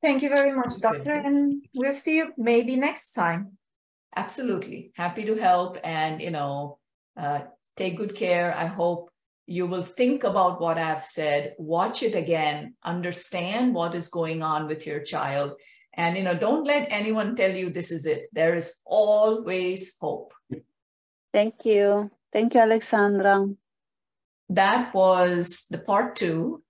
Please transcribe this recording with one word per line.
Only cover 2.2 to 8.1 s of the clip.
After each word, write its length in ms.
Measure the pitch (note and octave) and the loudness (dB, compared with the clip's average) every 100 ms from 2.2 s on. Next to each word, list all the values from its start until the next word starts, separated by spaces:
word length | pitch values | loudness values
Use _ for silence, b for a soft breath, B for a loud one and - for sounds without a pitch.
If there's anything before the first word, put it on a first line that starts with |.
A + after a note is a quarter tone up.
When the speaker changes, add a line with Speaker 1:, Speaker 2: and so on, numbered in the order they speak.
| D#4 - | 0 -2
Speaker 1:
maybe 380 | A#3 A#3 A#3 C4 | 2 2 2 0
next 380 | C#4+ - - | -2 -2 -6
time. 440 | - E3+ E3+ G3 - _ _ _ _ _ - | -2 0 0 -6 -14 _ _ _ _ _ -10
Speaker 2:
Absolutely. 760 | - - B3 F#3 - - - - | -8 -8 -4 -4 -4 -14 -18 -8
Happy 300 | F3 F3+ G#3+ | -6 -6 -4
to 100 | A3 | 0
help 420 | G3 F3+ F3+ F3+ | 4 4 2 -6
and, 380 | D#3+ D#3+ D#3 D#3+ | -6 -4 -4 -4
you 100 | F3 | -6
know, 480 | D#3 C#3+ C#3 C#3+ C#3 _ _ _ - | -4 -4 -4 -8 -12 _ _ _ -8
uh, 260 | C#3+ D3 - _ _ - | -4 -4 -6 _ _ -6
take 220 | F#3+ E3 | -6 -4
good 180 | G#3 | -8